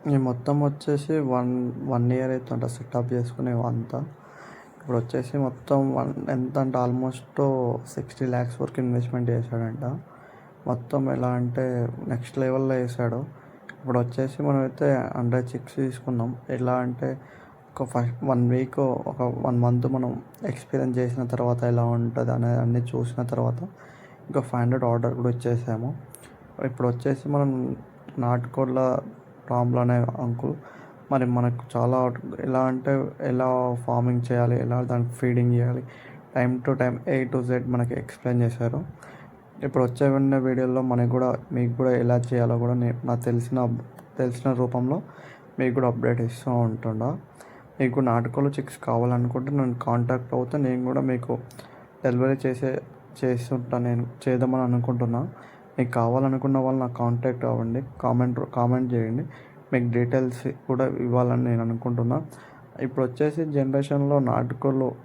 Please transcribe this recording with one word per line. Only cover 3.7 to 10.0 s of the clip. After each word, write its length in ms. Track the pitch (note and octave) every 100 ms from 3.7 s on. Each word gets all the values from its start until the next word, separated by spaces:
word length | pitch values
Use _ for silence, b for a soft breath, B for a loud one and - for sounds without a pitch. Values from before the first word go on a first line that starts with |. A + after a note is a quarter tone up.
| A#2 A2+ B2 D#3 - B B B B B -
ఇప్పుడు 200 | D3 A#2
వచ్చేసి 400 | A#2+ C3 B2 C#3+
మొత్తం 580 | C3 B2+ - C#3 C3+ C3
వన్, 180 | C3+ C#3 -
ఎంత 280 | B2+ B2+ C#3+
అంటే 220 | C3 B2+ B2
almost 520 | B2 C3 B2+ - - C#3 C3 A#2+ A#2+ -
సిక్స్టీ 320 | - - - C3
ల్యాక్స్ 360 | B2 B2 -
వరకు 180 | C3+ -
ఇన్వెస్ట్‌మెంట్ 500 | B2 B2 A#2+ B2 A#2+
చేశాడంట. 560 | A#2 A#2 A2+ A2+ B2 B2 D3+